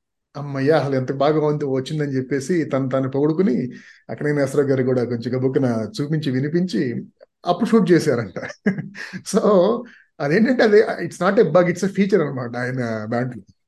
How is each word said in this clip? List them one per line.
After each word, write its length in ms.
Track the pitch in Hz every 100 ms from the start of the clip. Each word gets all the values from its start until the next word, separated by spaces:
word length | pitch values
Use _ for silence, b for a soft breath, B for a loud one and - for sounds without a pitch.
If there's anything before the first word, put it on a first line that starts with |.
| _ _ _ 143
"అమ్మయ్య, 340 | 143 135 135
అసలు 240 | 160 139 131
ఎంత 160 | 127
బాగా 360 | 135 143 156 151
ఉంది, 180 | 147 143
వచ్చిందని" 520 | 131 131 151 143 131
చెప్పేసి 480 | 127 139 135 175 135
తను 240 | 135 131
తాను 200 | 135 131
పొగుడుకుని 600 | 135 151 160 202 226 123 B B B -
అక్కినేని 260 | 113 147 147
నాగేశ్వరరావు 340 | 135 143 135
గారు 140 | 135
కూడా 200 | 127 127
కొంచెం 360 | 117 117 120 127
గబుక్కున 520 | 131 139 127 117 110 -
చూపించి 300 | 143 156 143
వినిపించి 720 | 127 147 175 185 208 131 120 - _ - _ 175
అప్పుడు 240 | 175 233
షూట్ 220 | 226 175
చేశారంట. 480 | 165 151 120 98 - - - 202
<laughs> 720 | 196 - - - 185 - 208
So 460 | - 190 190 240 240 B B -
అదేంటంటే 440 | 143 190 254 254
అది 180 | 220 208
it's 400 | - - 175 -
not 220 | 180 202
a 80 | 170
bug, 180 | 180 175
it's 160 | 175 190
a 80 |
feature 280 | 190 196 202
అనమాట 360 | 143 131 117 120
ఆయన 480 | 123 131 117 110 107
దాంట్లో. 360 | 120 127 110 - _